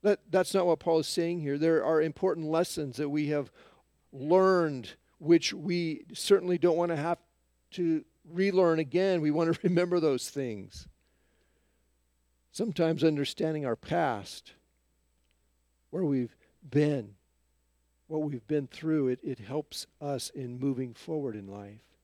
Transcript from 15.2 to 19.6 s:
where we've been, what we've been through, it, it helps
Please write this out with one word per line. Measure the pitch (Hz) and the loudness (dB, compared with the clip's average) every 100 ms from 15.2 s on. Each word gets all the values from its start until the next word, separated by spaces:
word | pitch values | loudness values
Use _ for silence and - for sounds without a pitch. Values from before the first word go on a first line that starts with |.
| _ _ _ _ _ _ _ | _ _ _ _ _ _ _
where | 165 | -2
we've | 170 135 120 _ _ _ 143 | 0 0 -2 _ _ _ -2
been, | 147 151 139 104 101 _ _ _ _ _ _ _ _ _ | 2 2 0 -6 -18 _ _ _ _ _ _ _ _ _
what | 156 | -4
we've | 156 131 _ | -4 -6 _
been | 151 135 | -2 -2
through, | - 160 156 131 | -8 -2 0 0
it, | 127 | -2
it | - 131 | -6 -10
helps | 98 143 | -8 -8